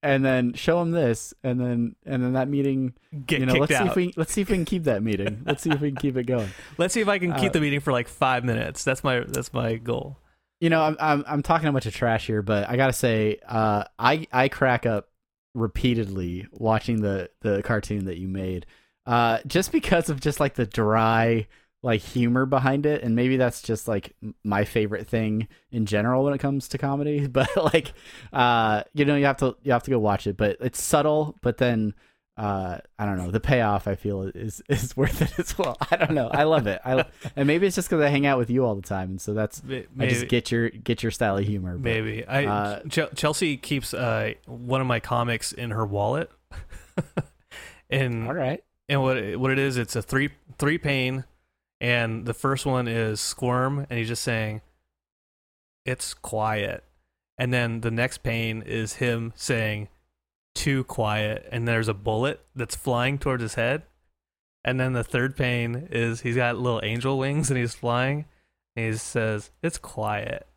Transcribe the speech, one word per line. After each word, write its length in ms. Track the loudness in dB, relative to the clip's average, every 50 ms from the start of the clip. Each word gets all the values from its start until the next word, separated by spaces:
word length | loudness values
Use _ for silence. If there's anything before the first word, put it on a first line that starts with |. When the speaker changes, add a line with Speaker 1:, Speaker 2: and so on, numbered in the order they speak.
| 2
Speaker 1:
and 200 | 2 2 4 4
then 280 | 4 4 4 2 0 -2
show 280 | 0 2 2 2 4
him 100 | 2 2
this, 420 | 2 2 2 2 2 0 -4 -14 -16 _ -4
and 160 | -2 0 0
then, 360 | 0 0 0 0 0 -2 -4 _ _
and 180 | -4 -2 0 0
then 100 | 0 0
that 140 | 0 0 0
meeting. 460 | 0 0 2 2 2 0 -2 -2 -4 _ _ _ -14 -12 -2 -2
Speaker 2:
Get 140 | 0 2
Speaker 1:
you 40 | 2
know, 80 | 2 4
Speaker 2:
kicked 80 | 4
Speaker 1:
let's 100 | 4 4 4
see 40 | 2 2
Speaker 2:
out. 40 | 4
Speaker 1:
if 60 | 2 2
we, 160 | 0 0 0
let's 160 | -4 -4 -2 0
see 80 | -2
if 80 | 2 2
we 60 | 2
can 100 | 0 2
keep 180 | 0 0 0 2
that 180 | 0 0 2 2
meeting. 400 | 0 0 0 0 -2 -4 -4 -4
Speaker 2:
<laughs> 20 |
Speaker 1:
Let's 160 | -4 -4 -2
see 80 | 2 0
if 100 | 2 2
we 80 | 2 -2
can 60 | -2 0
keep 180 | -2 0 0 0
it 60 | 0
going. 240 | 0 0 0 -2 -4 -8 -12 -18 -16 -4 -2
Speaker 2:
Let's 160 | -2 0 2
see 80 | 0
if 60 | 2 2
I 100 | 0 0
can 140 | 0 0 0
keep 160 | 2 0 2
Speaker 1:
Uh, 40 | 2
Speaker 2:
the 60 | 2
meeting 200 | 2 2 0 0
for, 100 | 0 0
like, 160 | 0 0 0 -4
five 360 | -2 0 2 2 2 2 2
minutes. 380 | 0 0 0 -2 -4 -6 -4 -2
That's 180 | -2 -2 0 0
my, 160 | 0 0 0
that's 340 | -2 -2 -4 -6 -6 -4 -4
my 220 | -2 -2 -2 -2
goal. 420 | -4 -4 -4 -4 -4 -4 -8 -12 -16 _ _ _ _ _ _ _ _
Speaker 1:
You 80 | 2 4
know, 100 | 4 4
I'm, 140 | 4 2 2 2
I'm, 240 | 2 2 2 2 2 -2
I'm 160 | -2 -2 2
talking 240 | 2 2 4 4 2
a 40 | 0
bunch 120 | 0 0
of 80 | -2 -4
trash 320 | 0 2 2 2 0 0
here, 160 | 0 -2 -2
but 260 | 0 2 0 0 0 0
I 80 | 0 2
gotta 160 | 2 2 2
say, 440 | 2 2 2 2 4 2 2 0 -2 -6 -4
uh, 360 | 0 2 2 4 2 2 0 -4 _ 2
I, 260 | 4 4 4 4 -2 -2
I 160 | 2 2 2 2
crack 380 | 2 2 2 2 2 2 0 0
up 220 | -2 -2 -4 _ _ _ _ _ _ _ _ _ _
repeatedly 920 | -2 -2 -2 -2 0 2 2 2 2 0 -2 -4 -6 -4 -4 -6 -8 -10 -12
watching 500 | -12 -4 0 2 2 2 2 0 0 0
the, 280 | 2 0 0 -2 -4 -8 _ _
the 200 | -2 0 0 0
cartoon 440 | 0 0 -2 -2 -2 -4 -4 -4 -4
that 120 | -6 -6 -6
you 100 | -6 -6
made, 380 | -6 -4 -4 -4 -6 -6 -8 -12 -20 _ _ _ _ _ _
uh, 340 | 0 2 2 4 4 2 0 -2
just 260 | 0 0 0 0 2
because 380 | 0 0 2 4 4 4 4 2
of 100 | -2 -2
just, 200 | 0 -2 0 2
like, 160 | 0 0 0
the 100 | -2 -2
dry, 840 | -2 0 0 2 4 4 4 4 4 4 4 4 4 2 2 0 -4 -12 _ _ _ _ _ -2
like, 180 | 0 0 0
humor 440 | 0 -2 0 2 2 4 4 4 2
behind 400 | 2 2 2 4 4 2 4 2
it, 160 | 2 0 0 0
and 120 | 0 2
maybe 220 | 2 4 2 4 4
that's 240 | 2 2 0 -2 -4
just, 240 | -4 -4 -2 -2 -2
like, 280 | -2 -2 -4 -6 -18 _ -14
m-, 120 | -14 -14 _ _
my 200 | 0 2 2 0
favorite 440 | 2 2 0 0 0 -2 -6 -6 -2
thing 400 | -2 0 0 0 0 -2 -2 -4 -8 _ _ _
in 160 | -2 -2 -2 2
general 360 | 2 2 2 2 2 2 2
when 100 | 2 0
it 20 | 0
comes 300 | -2 -2 -2 -2 -4 -4
to 80 | -6 -4
comedy. 500 | -2 -2 -2 -2 -2 0 0 0 -2 0
<laughs> 40 |
But, 180 | 2 2 2 2 2 2 2 4 4
like, 200 | 4 2 2 -14 -16 -20 -20 -20 -20 -18 -6
uh, 520 | 0 2 4 6 6 4 4 4 2 2 0 -4 _
you 120 | 2 4
know, 100 | 4 6
you 100 | 6 4
have 120 | 4 4 4
to, 200 | 0 0 0 _ _
you 80 | 2
have 100 | 2 2 2
to 80 | 2
go 60 | 0 2
watch 300 | 4 2 2 2 0 -4
it. 100 | 0 2
But 200 | 2 0 0 0
it's 180 | -4 -4 -4 -4
subtle, 540 | -2 2 2 4 4 4 4 2 0 -2 -4 _
but 160 | -2 -2 0 2
then, 380 | 2 2 2 2 0 -2 -4 -6 _ _ _ _ _ _ _ -6
uh, 400 | -4 -2 -2 -2 -2 -4 -6 -8 -12 -18 _ -4
I 60 | -2 -2
don't 100 | -2 -2
know, 140 | -2 0
the 80 | -2 0
payoff 480 | 2 4 4 4 4 4 2 0 0 -2
I 80 | -4
feel 260 | -2 -2 -4 -4 -4 -4
is, 380 | -6 -8 -8 -8 -8 -10 -10 -2
<laughs> 40 | -2
is 260 | 0 0 0 -4 0
worth 240 | 0 0 0 2 0 0
it 160 | 0 0 -4
as 180 | -6 -4 -4 -4
well. 180 | -2 -4 -2 -4 -2 -2
I 60 | 2
don't 160 | 2 2 2
know, 160 | 2 0 0 0
I 120 | 2 2 4
love 240 | 4 4 4 2 2
it. 120 | -2 -2 -2
I, 180 | 0 2 2 0 0 -6 -12 -12 -10 -2
and 120 | 0 2 2
maybe 180 | 4 4 4
it's 100 | 2 2
just 140 | 0 -2 0
'cause 100 | 2 4
I 80 | 4 4
hang 180 | 4 4 4 4
out 100 | 4 2
with 140 | 2 2
you 120 | 2 2 2
all 120 | 2 0
the 60 | -2 -4
time, 260 | -4 -4 -4 -4 -4
and 120 | -6 -8
so 120 | -6 -4 -2
that's, 300 | 0 -2 -2 -4 -8 -12
Speaker 2:
May-, 240 | -10 -10 -10 -10 -12 -4 -2
Speaker 1:
I 60 | 0
just 140 | 2 2 0
Speaker 2:
maybe. 60 | 0 2
Speaker 1:
get 240 | 0 0 2 2
your, 180 | 0 0 0 0
get 320 | -2 -6 -2 -2 -2 0
your 100 | 0 -4
style 260 | -2 0 0 0 2 0
of 40 | 0
humor. 280 | 0 -2 -2 -4 -4 -6
But, 80 | -4 -2 0
Speaker 2:
Maybe 340 | 0 0 -2 -4 -6 -8 -8 -2
I, 180 | -2 0 0
Speaker 1:
uh, 340 | 2 0 0 0 -2 -4 -6 -8 -4
Speaker 2:
Ch-, 280 | -2 -2 -2 -2 -4
Chelsea 420 | -2 0 0 0 2 0 0 0 -2
keeps, 380 | -4 -4 -4 -4 -4 -4 -6
uh, 400 | -2 -2 0 0 0 -2 -4 -6 -8 _
one 340 | -16 -14 -12 -4 -2 0 0
of 40 | 2 2
my 120 | 0 0
comics 520 | 0 0 0 0 2 0 0 -2 -2 -6
in 200 | -8 -6 -6 -4
her 140 | -2 -2 -2 0
wallet, 420 | 0 0 0 2 0 -2 -4 -6 _ _ _ _
<laughs> 1400 | -16 -16 -16 -14 -16 -18 -20 -8 _ -6 -6 -4 _ -8 -8 -8 _ _ _ _ -20 -18 -18 -18 -20 -20 _ _
and 380 | -2 0 0 0 -2 -4 -4 -4
Speaker 1:
All 60 | -4
right. 280 | -2 -2 -2 -2 -4 _ _ _ _ _ -2
Speaker 2:
and 140 | 0 2
what, 340 | 2 2 2 0 -2 -4 -2 0
what 140 | 0 2
it 80 | 2 2
is, 180 | 2 0 0 -2
it's 180 | -4 -2 -4
a 60 | -6
three, 280 | -4 -4 -4 -4 -4 -4 -6 _ _ _ -8 _
three 200 | 0 0 0 0
pane, 480 | -2 -2 -2 0 0 -2 -4 -6 -8 _ _ _ _ _ _ _ _ _ _ _
and 460 | -2 0 0 2 0 -2 -4 -4 -4
the 80 | -6 -6
first 320 | -2 0 0 0 0 0
one 220 | 0 0 0 0 0
is 320 | 0 0 0 0 -2 -4
Squirm, 680 | -4 -6 -6 -2 -2 0 2 2 0 0 0 -4 -4 -4
and 100 | -4 -4
he's 80 | -2 -2
just 160 | -4 -4 -2
saying, 380 | -2 -2 -2 -2 -4 -6 -8 -12 _ _ _ _ _ _ _ _ _ _ _ _ _ _ _ _ _ _ _ _ _ _ _ _
"It's 280 | -6 -6 -6 -6 -10 -10
quiet," 680 | -12 -12 -8 -4 -2 0 0 0 0 -2 -4 -6 -8 _ _ _ _ _ _ _ _ _ _ _ -6
and 140 | -2 0 0
then 280 | 0 0 0 -4 -2
the 100 | -4 -2
next 280 | 0 0 -2 -2 -2 -4
pane 420 | _ -4 -2 -2 -2 -2 -4 -6
is 320 | -6 -6 -6 -4 -4 -6 -4
him 380 | -2 -2 -2 0 -2 -4 -8 -8
saying, 540 | -10 -4 -2 0 0 0 -2 -2 -4 -8 -10 _ _ _ _ _ _ _ _ _ _ _ _ _
"Too 300 | -4 0 0 0 0 -2
quiet," 640 | -4 -4 -2 0 0 0 0 -2 -2 -4 -6 -8 -8
and 160 | -6 -4 -2 0
there's 200 | 0 2 2 0
a 60 | -2
bullet 460 | -2 -2 -2 0 0 0 0 -2 -4 _ _ _
that's 200 | -8 -8 -6 -8
flying 420 | -6 -2 0 0 2 2 0 -2 -2
towards 240 | -2 -2 -2 0
his 140 | -2 -4 -2
head, 260 | -2 0 0 0 -2 -6 _ _ _ _ _ _ _ _ _ _ _ _ _ _ _ _
and 160 | -2 0 0
then 140 | 0 0 0
the 100 | -2 -4
third 320 | -2 0 0 0 0 -2
pane 520 | -2 -2 0 0 0 -2 -2 -4 -6 -8 -4
is 320 | -2 0 0 0 -2 -4
he's 140 | -4 -2 0
got 220 | 2 0 0 0 0
little 220 | 0 -2 -2 0 -2
angel 340 | -2 -4 -2 -2 -2 -2 0
wings 320 | -2 -2 -2 0 0 0
and 80 | 0 0
he's 160 | 0 -2 -4
flying, 520 | -4 -2 -2 0 0 0 0 -2 -4 -6 -10 _ _ _ _ _ _ _ _ _
and 160 | -4 -4 -2 -2
he 40 | -4
says, 500 | -6 -4 -2 -2 0 0 -2 -4 -6 -12 _ _ -6
"It's 140 | -6 -6 -6
quiet." 640 | -14 -12 -8 -6 -4 -4 -4 -4 -4 -6 -8 -10 -10 _ _